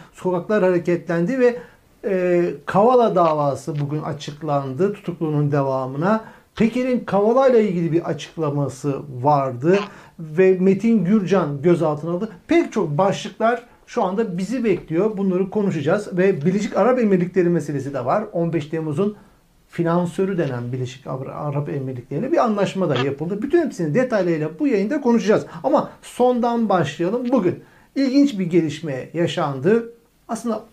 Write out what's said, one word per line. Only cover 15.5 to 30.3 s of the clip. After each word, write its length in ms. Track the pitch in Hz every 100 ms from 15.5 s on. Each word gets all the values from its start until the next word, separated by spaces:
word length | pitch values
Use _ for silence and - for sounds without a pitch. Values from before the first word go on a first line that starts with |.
konuşacağız 680 | 214 196 156 147 208 - 175
ve 260 | 190 160
Birleşik 320 | 156 202 202 -
Arap 220 | 220 254
Emirlikleri 500 | 214 185 180 190 175
meselesi 460 | 170 147 143 131
de 100 | 139
var. 200 | 123 190 214
On 200 | 170 170
beş 140 | 160 143
Temmuz'un 500 | 160 156 147 208 208 - _ _ _ _
finansörü 680 | - 165 175 175 185 190 170
denen 340 | 143 120 120
Birleşik 340 | 127 123 - -
Ar-, 200 | 139 135
Arap 420 | - 151 143 147
Emirlikleri 520 | 147 131 131 - 143
ile 120 | 262
bir 40 | 330
anlaşma 440 | 240 202 185 190 170
da 80 | 123
yapıldı. 460 | 139 139 165 208
Bütün 220 | 277 349 302
hepsini 280 | - 156
detaylarıyla 560 | 214 254 214 175 160 156 165
bu 80 | 294
yayında 340 | 208 214 294
konuşacağız. 460 | 247 233 190 196 - -
Ama 260 | 269 285 - -
sondan 680 | - - 247 247 240 233 220
başlayalım. 580 | 180 143 - 170 240 240
Bugün 220 | 254 175 - - _ _ 262
ilginç 420 | 269 277 - 196
bir 80 | 170
gelişme 600 | 170 160 - 165 131 147
yaşandı. 760 | 160 170 180 151 135 156 233 226 - _ _
Aslında 320 | -